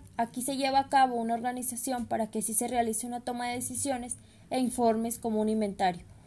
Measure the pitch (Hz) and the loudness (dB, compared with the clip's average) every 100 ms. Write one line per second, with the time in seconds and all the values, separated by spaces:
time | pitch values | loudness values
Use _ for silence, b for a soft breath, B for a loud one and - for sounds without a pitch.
0 | - - 233 254 254 269 269 269 269 269 | -6 -4 -4 -2 -4 0 2 2 4 6
1 | 262 233 226 233 247 247 247 233 - 247 | 6 4 0 -2 -2 -4 -4 -4 -4 -4
2 | 226 226 214 220 214 220 240 247 233 220 | -2 -2 0 -2 0 0 0 2 0 -2
3 | 240 240 247 240 240 247 - 247 285 254 | -4 -6 -6 -6 -4 -4 -6 -4 -2 -2
4 | 240 - b b b 254 247 247 233 220 | -6 -10 b b b 0 0 4 4 4
5 | 233 233 233 214 214 220 208 190 190 180 | 0 -4 -2 2 2 2 0 2 0 0
6 | - b | -8 b